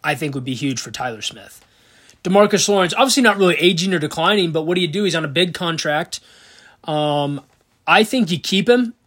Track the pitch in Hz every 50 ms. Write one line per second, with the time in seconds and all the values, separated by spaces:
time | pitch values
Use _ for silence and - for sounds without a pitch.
0 | - 151 147 139 160 143 135 135 127 131 127 113 143 135 123 113 - 120 110 -
1 | 127 123 113 104 - - - 110 - - - - _ _ _ _ _ _ _ _
2 | _ _ _ _ - 175 190 202 208 202 208 185 - 208 202 196 185 165 - -
3 | 269 262 - 285 247 220 196 196 190 180 170 147 165 185 196 165 180 190 180 165
4 | 151 147 - 165 160 185 214 202 180 165 151 160 156 170 180 180 180 160 147 202
5 | 208 185 170 165 156 147 135 170 185 175 156 - 180 170 160 147 - 151 147 156
6 | 175 - - - _ _ _ _ _ - - - - - _ _ - 165 151 151
7 | 151 147 147 147 143 143 143 135 - _ _ _ _ _ _ _ _ 151 170 202
8 | 220 - 262 254 214 160 175 139 - - 190 196 185 233 240 254 247 226 - _
9 | _